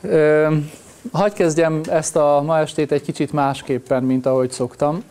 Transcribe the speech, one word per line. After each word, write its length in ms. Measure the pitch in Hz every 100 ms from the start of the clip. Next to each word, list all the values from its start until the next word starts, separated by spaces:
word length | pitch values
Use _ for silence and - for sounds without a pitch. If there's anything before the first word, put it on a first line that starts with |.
Ö, 460 | 185 165 151 151 156 156 151 - - - -
hadd 220 | - 202
kezdjem 480 | 208 175 156 165 156 160
ezt 260 | 170 151 165
a 260 | 147 143 147
ma 140 | 160
estét 320 | 151 - 147
egy 100 | 147
kicsit 300 | - - 147
másképpen, 720 | 151 139 135 - 127 127 131
mint 220 | 131 131 131
ahogy 260 | 131 127
szoktam. 520 | - 123 - 147 165 -